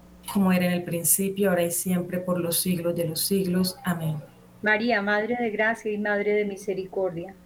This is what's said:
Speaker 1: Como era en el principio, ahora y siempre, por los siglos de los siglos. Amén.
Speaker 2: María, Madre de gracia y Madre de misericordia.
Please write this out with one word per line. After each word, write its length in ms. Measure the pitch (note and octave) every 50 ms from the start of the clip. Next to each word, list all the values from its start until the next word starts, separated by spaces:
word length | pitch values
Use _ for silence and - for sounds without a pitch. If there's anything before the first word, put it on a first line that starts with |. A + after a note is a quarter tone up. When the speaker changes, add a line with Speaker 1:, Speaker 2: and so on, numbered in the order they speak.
| - - - - - -
Speaker 1:
Como 220 | - G3+ F#3+ F#3 F#3
era 120 | F3+ F3+
en 60 | F3+
el 120 | F3+ F3 F3
principio, 680 | F3 D#3+ E3+ E3 - - - G3 G3 F#3+ G3 G3+ F#3+
ahora 140 | F3+ F3 E3+
y 80 | E3+
siempre, 480 | F3 - - F#3 F3+ F3 F3 - F#3 F3+
por 200 | F3+ F3+ F3+ F3
los 180 | F3 E3+ E3+ -
siglos 380 | - F#3 F3+ E3 E3+ F3 E3+
de 100 | E3+ E3+
los 140 | D#3 D#3 -
siglos. 580 | - - G3+ G3 F#3 F3+ F3 F#3 F#3 F#3 - - -
Amén. 320 | F#3 E3+ E3 D#3+ D#3+ D#3 D3+ - - - - - - - -
Speaker 2:
María, 400 | - G#3+ G#3+ G#3 A3+ A#3+ A3+ G#3
Madre 340 | G3+ G3+ G#3 G#3 G#3+ G#3+ A#3+ A#3+
de 100 | A#3+ A3+
gracia 400 | G3+ G#3 G#3+ A3 A3+ A3 - A3
y 60 | G#3 G#3
Madre 360 | G#3 G#3 G#3 G3+ G#3 G#3 G#3
de 120 | G#3 G#3
misericordia. 920 | G3+ G3 F#3+ - - F#3+ F#3 F#3 - - G3 F#3+ F#3 E3+ E3 F3 F#3+ G3 - -